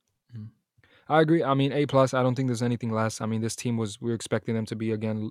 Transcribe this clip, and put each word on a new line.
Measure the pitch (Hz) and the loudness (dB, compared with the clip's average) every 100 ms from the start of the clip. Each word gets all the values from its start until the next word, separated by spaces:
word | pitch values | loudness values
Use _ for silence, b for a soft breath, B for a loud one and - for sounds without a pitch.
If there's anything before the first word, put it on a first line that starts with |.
| _ _ _ 110 | _ _ _ -16
Mm. | 110 _ _ _ b b b | -16 _ _ _ b b b
I | 151 | 4
agree. | 156 165 | 4 4
I | 135 | 4
mean, | 135 139 | 2 2
A | 143 143 | 2 2
plus. | 135 131 | 4 4
I | 131 | 4
don't | 127 | 2
think | 123 131 | 2 -2
there's | 120 | 0
anything | 120 120 117 | 0 -2 -2
less. | 110 110 - | 0 0 -2
I | 110 | -4
mean, | 110 | -2
this | 113 | -2
team | - 127 117 | -4 -4 -2
was, | 110 104 | -4 -6
we | 117 | -6
were | 113 | -4
expecting | - 113 - 113 | -2 -4 -2 -4
them | 110 | -4
to | |
be, | 110 113 | -4 -2
again, | 107 110 110 | -2 -2 -4
l-, | 107 | -6